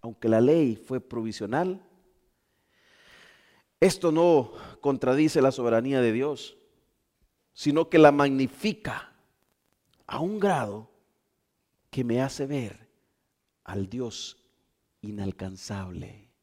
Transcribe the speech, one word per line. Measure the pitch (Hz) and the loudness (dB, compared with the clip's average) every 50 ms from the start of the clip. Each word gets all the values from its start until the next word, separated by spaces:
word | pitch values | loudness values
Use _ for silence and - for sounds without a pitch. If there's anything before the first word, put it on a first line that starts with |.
Aunque | - 117 110 _ - 117 | -14 -16 -16 _ 0 2
la | 113 110 | 4 4
ley | 117 131 156 170 156 127 110 | 6 4 4 4 4 2 0
fue | 104 - - 127 127 | -4 -8 -8 -8 -8
provisional, | - - - 117 113 113 104 - 110 101 113 147 180 185 185 190 - _ _ _ _ _ _ _ _ _ _ _ _ _ _ _ _ _ _ _ _ _ _ _ _ _ - - - _ _ _ _ _ _ _ _ _ _ _ | -8 -8 -10 -8 -8 -8 -8 -8 -8 -4 -4 -4 -4 -4 -6 -10 -14 _ _ _ _ _ _ _ _ _ _ _ _ _ _ _ _ _ _ _ _ _ _ _ _ _ -20 -20 -20 _ _ _ _ _ _ _ _ _ _ _
esto | - 190 180 - - 170 156 | 2 2 2 2 -2 0 2
no | 160 170 175 170 147 123 110 - - - - - - | 4 4 6 6 4 2 0 -10 -18 -20 -20 -20 -6
contradice | - 143 135 127 - 127 127 139 156 156 - 160 | -2 -2 -2 0 0 0 2 2 2 2 4 4
la | 131 135 | 2 2
soberanía | - - 123 120 113 113 117 135 139 131 | 2 0 0 2 2 2 2 0 0 2
de | 123 117 110 | 2 2 2
Dios, | 117 131 151 147 - - - - _ _ _ _ _ _ _ _ _ _ _ _ _ _ _ _ _ _ _ _ | 0 -2 -4 -6 -10 -12 -18 -20 _ _ _ _ _ _ _ _ _ _ _ _ _ _ _ _ _ _ _ _
sino | - - 147 143 156 165 165 | -6 -4 -2 0 0 -2 4
que | - 165 | 6 8
la | 156 147 143 | 8 8 8
magnifica | 143 143 139 135 135 135 123 - - - 220 - - - - - - - - _ _ _ _ _ _ _ _ _ _ _ _ _ _ _ _ _ _ _ - | 6 2 2 2 0 -2 -2 -4 -4 -4 -4 -4 -4 -10 -10 -10 -10 -12 -16 _ _ _ _ _ _ _ _ _ _ _ _ _ _ _ _ _ _ _ -12
a | - 131 | -8 -6
un | 156 185 214 214 | -6 -4 -4 0
grado | 190 202 180 147 120 104 101 107 113 _ _ _ _ _ _ _ _ _ _ _ _ _ _ _ _ _ _ _ _ _ | 0 0 0 0 -2 -6 -8 -12 -14 _ _ _ _ _ _ _ _ _ _ _ _ _ _ _ _ _ _ _ _ _
que | - - 127 | -6 -6 -2
me | 120 117 120 | -2 0 -2
hace | 131 139 - - 143 | -2 -4 -4 -8 -8
ver | 135 147 139 123 104 - - _ _ _ _ _ _ _ _ _ _ _ _ _ _ _ _ _ | -6 -6 -6 -6 -8 -12 -18 _ _ _ _ _ _ _ _ _ _ _ _ _ _ _ _ _
al | - 92 101 98 95 | -12 -8 -8 -8 -8
Dios | 101 123 127 117 107 - - - - _ _ _ _ _ _ _ _ _ _ _ _ _ | -8 -8 -8 -8 -10 -12 -14 -16 -16 _ _ _ _ _ _ _ _ _ _ _ _ _
inalcanzable. | - 104 104 104 98 98 92 _ 95 95 95 92 - - 107 98 95 92 90 82 82 87 - - _ _ _ _ | -14 -12 -10 -8 -8 -8 -8 _ -12 -12 -12 -14 -14 -12 -10 -10 -10 -10 -12 -14 -14 -16 -18 -20 _ _ _ _